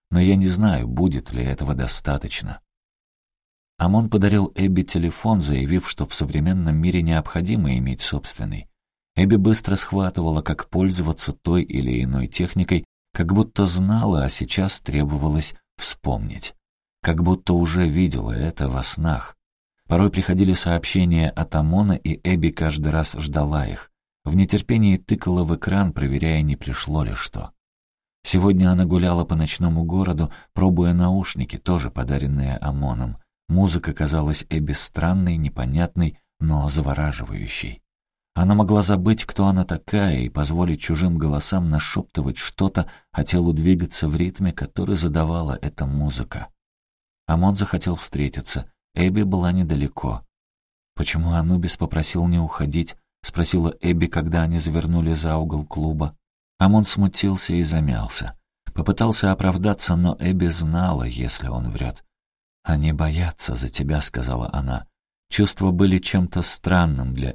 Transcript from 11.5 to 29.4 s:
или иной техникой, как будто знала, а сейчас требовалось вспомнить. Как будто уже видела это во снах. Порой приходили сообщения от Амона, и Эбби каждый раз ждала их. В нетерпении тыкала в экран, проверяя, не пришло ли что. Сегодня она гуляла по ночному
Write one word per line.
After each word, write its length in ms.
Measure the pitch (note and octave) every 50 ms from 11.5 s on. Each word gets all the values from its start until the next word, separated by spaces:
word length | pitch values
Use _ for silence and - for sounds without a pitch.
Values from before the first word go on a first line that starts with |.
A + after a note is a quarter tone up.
| E2+ F2+ E2
или 400 | - - C2 C2+ B1 B1 A#1+ B1+
иной 240 | B1+ C2 C2 B1
техникой, 580 | A1+ - - F2+ - - F#2+ F2+ - F#2 E2 - _ _ _ _ _ -
как 200 | - E2+ E2 G2
будто 320 | G#2 G#2+ - - - G2+
знала, 580 | F#2 F2 F#2 F#2+ G2 A2 A2+ A2 G#2+ F2 D2+ C2+
а 60 | C2+
сейчас 520 | - - - - - G2 F#2 F#2+ - -
требовалось 720 | - - D2 D2 D2 C#2+ D2+ C#2+ D2 D#2 D2 D#2+ D#2 - - - _ _ _
вспомнить. 760 | - - - - - - - B1+ G#1+ G#1+ G#1 - - - - - _ _ _ _ _ _ _ _ _
Как 220 | - F2 E2 D#2+ E2+
будто 300 | F2 F#2 F#2 - - F2
уже 340 | F2 E2+ D#2+ D#2+ F2+ F2+
видела 440 | D#2 D2 E2+ F#2 E2 C2 A#1+ G#1 A1
это 380 | A1 A1+ C#2+ E2 - - C#2+ C2
во 140 | B1+ C2 C2
снах. 520 | - - - D#2 E2 D2 B1 - - - _ _ _ _ _ _ _ _ _ _
Порой 240 | - E2 F2 G2+ G2+
приходили 420 | - F#2+ - - F2+ F#2 G2 F#2 F#2
сообщения 760 | - - F2 E2+ E2 - - - F#2 F2+ F2 E2+ E2 D#2+ D#2
от 260 | - D#2 D#2 - -
Амона, 380 | D#2 D2+ D#2 F2 G2 G#2+ G2+ F#2
и 280 | - - D#2 D#2+ - -
Эбби 280 | F2 F#2 E2+ D#2 E2
каждый 400 | D#2 - D#2+ D#2+ D2+ D2+ D2+ D#2
раз 240 | D2+ D#2+ D#2 - -
ждала 480 | - D#2 D2 C#2+ D2+ D2 D2 D#2 D2+ C2+
их. 260 | G1+ G1+ - - - _ _ _ _ _ _ -
В 120 | D2+ D#2+
нетерпении 640 | F#2+ F#2+ F2+ - G2+ - - A#2 A2+ G#2+ G2+ F#2+
тыкала 460 | F#2 - - G#2+ - - F#2 F2+ F2+ F2
в 120 | D#2+ E2
экран, 360 | D#2 - - F2 G2+ G2 F2
проверяя, 500 | D2 - C#2+ C2+ C2+ C#2 D#2+ E2 D#2+ D#2 D2+
не 120 | D2+ C#2
пришло 480 | - - C#2 C2+ - - D2 D2 D#2 C#2+
ли 100 | G#1+ -
что. 380 | - - - - - - - - _ _ _ _ _ _ _ _ _ _ _ _ _ -
Сегодня 480 | - - F#2 F#2 G2+ G2 F2+ F#2 F2+
она 140 | F#2 F2 F#2
гуляла 400 | E2 F#2 F2+ F2 F2 F2 E2+ E2
по 100 | - E2
ночному 480 | D#2+